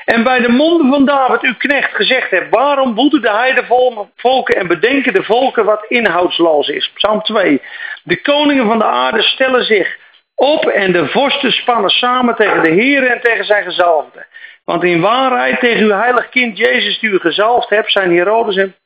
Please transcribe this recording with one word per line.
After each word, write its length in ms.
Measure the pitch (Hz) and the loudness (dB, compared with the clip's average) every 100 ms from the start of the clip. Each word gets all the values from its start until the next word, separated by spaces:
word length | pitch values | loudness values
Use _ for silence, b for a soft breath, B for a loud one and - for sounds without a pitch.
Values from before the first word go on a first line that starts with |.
| B | B
"En 180 | 233 | 0
bij 160 | 233 254 | 2 0
de 100 | 240 | 2
monden 400 | 247 320 339 262 | 2 2 2 2
van 160 | 285 269 | 2 2
David, 360 | 277 254 226 | 2 0 0
uw 140 | 269 226 | -2 -4
knecht, 360 | 254 277 - | -2 -2 -2
gezegd 360 | - 202 254 - | -4 -2 -2 0
hebt, 200 | 185 - | -4 0
waarom 460 | 214 277 285 262 214 | 0 2 0 0 0
woeden 260 | 294 302 | 2 2
de 100 | 220 | 0
heidevolken 1200 | 208 254 254 202 247 254 220 196 _ 247 262 - 240 | 0 0 -2 0 0 0 -2 -14 _ 0 0 0 -2
en 120 | 180 | 0
bedenken 460 | 165 214 277 247 | 0 0 0 0
de 100 | 190 | 0
volken 420 | - 233 262 247 202 | 0 0 0 0 0
wat 200 | 208 - | 0 -2
inhoudsloos 800 | 247 214 170 180 - 165 151 139 | -2 0 0 -2 0 2 2 0
is?" 240 | 143 - | -4 -6
Psalm 280 | - 202 214 | -4 -2 0
twee. 400 | 214 220 175 139 B B B B | -2 0 2 0 B B B B
De 180 | - - | -6 -4
koningen 440 | - 285 302 269 214 | 0 2 2 2 2
van 120 | 226 | 2
de 80 | 214 | 0
aarde 360 | 247 254 214 | 0 0 0
stellen 420 | - - 262 254 | -2 0 0 0
zich 340 | 208 208 160 - b b _ - | 2 0 0 -6 b b _ -2
op 300 | 269 302 - | 0 2 0
en 260 | 202 190 | 0 0
de 160 | 175 143 | 0 0
vorsten 440 | 202 277 269 262 | 0 0 0 -2
spannen 380 | - - 233 190 | -2 -2 0 0
samen 460 | - 247 247 240 226 | 0 0 0 0 0
tegen 260 | 202 175 | 0 2
de 60 | 160 | 2
Heere 380 | 170 254 277 254 | 2 2 0 0
en 160 | 233 | 0
tegen 240 | 233 214 196 | -2 -2 0
zijn 180 | 208 | 0
gezalfde. 640 | 180 160 175 156 - - - B B B - | 0 0 2 2 -2 -14 -20 B B B -6
Want 180 | 170 | -2
in 180 | 175 170 | 0 2
waarheid 580 | 185 247 262 247 254 254 | 2 2 0 0 -2 0
tegen 260 | 240 220 214 | 0 2 2
uw 60 | |
heilig 380 | 196 240 240 - | 2 0 0 -2
kind 280 | 262 240 180 | -4 -4 -2
Jezus, 420 | 240 247 214 190 | 0 0 -2 -4
die 100 | 220 | -2
u 100 | 185 | -2
gezalfd 500 | 165 170 214 247 - | -2 0 0 0 0
hebt, 220 | 208 214 | -2 0
zijn 240 | 202 185 170 | 0 2 2
Herodes 400 | 180 220 214 190 | 2 0 0 -2
en 200 | 196 - | -4 -6